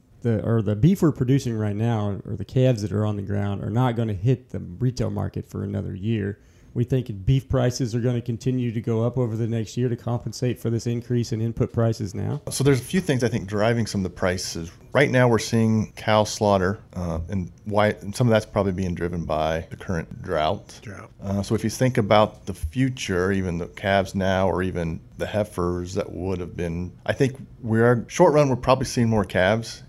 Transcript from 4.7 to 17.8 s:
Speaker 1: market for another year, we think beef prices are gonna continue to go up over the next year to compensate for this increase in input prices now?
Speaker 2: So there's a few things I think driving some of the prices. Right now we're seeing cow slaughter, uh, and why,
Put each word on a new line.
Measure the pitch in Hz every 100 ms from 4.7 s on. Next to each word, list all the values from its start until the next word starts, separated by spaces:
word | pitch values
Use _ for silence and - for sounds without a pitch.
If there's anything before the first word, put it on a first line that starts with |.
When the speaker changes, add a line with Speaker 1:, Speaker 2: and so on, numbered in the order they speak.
| 87 127 123 104
Speaker 1:
market | 101 95 98 -
for | 98
another | 101 101 92
year, | 95 104 110 98 101 - _ -
we | 117
think | 120 131 120 98
beef | 95 135 -
prices | 135 123 120 123
are | 120
gonna | 120 120
continue | 117 113 135 127 120
to | 113
go | 117 113
up | 117 123
over | 123
the | 110 113
next | 117 104 -
year | 123
to | 117
compensate | - 120 120 - 123 -
for | 117
this | 113 117
increase | 120 - 120 117
in | 110
input | 117 117 123
prices | - 113 107 101
now? | 104 101 143 -
Speaker 2:
So | -
there's | 139 131
a |
few | - 185
things | 180 127
I | 120
think | 110 92
driving | 104 110 120 110
some | 104
of |
the | 92
prices. | - 92 90 - 90 82 - -
Right | - 139
now | 127 123
we're | 110
seeing | - 117 113 110 -
cow | - - 107
slaughter, | 104 - 104 98 92 107 -
uh, | 92 87 80 82
and | 101 87 -
why, | - 98